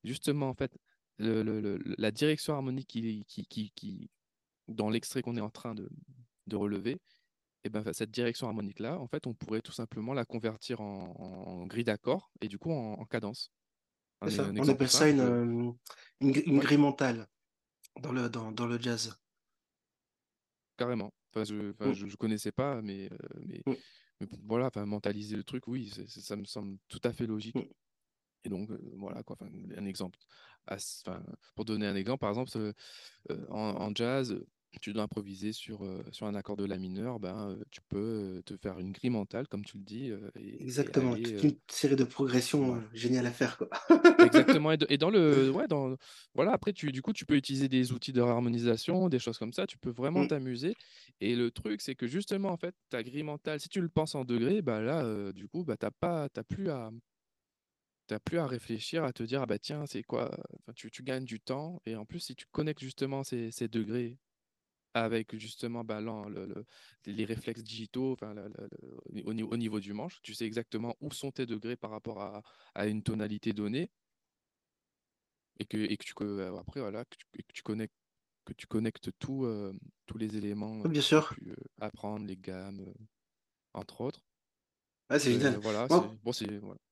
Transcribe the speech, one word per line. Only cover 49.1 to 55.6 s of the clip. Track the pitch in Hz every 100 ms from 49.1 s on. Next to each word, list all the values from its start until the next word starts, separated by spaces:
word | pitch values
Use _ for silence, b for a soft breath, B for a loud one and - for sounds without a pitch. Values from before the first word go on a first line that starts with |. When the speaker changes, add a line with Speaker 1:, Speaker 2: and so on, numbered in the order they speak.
| 127
Speaker 1:
choses | 120 113
comme | 113
ça, | 131 -
tu | -
peux | 127
vraiment | 120 135 175 143
Speaker 2:
Mm. |
Speaker 1:
t'amuser. | 147 131 123 156 233 b b b _
Et | 101 120
le | 120
truc, | - 214 208
c'est | - 127
que | 120
justement, | 160 208 196 196
en | 170
fait, | 180 - _
ta | 123
grille | 123 139
mentale, | 151 147 - 151
si | -
tu | 196
le | 170
penses | - 160
en | 147
degrés, | 123 120 117 208
bah | 147 107
là, | 110 160
euh, | 123 104 101
du | 95 104
coup, | 165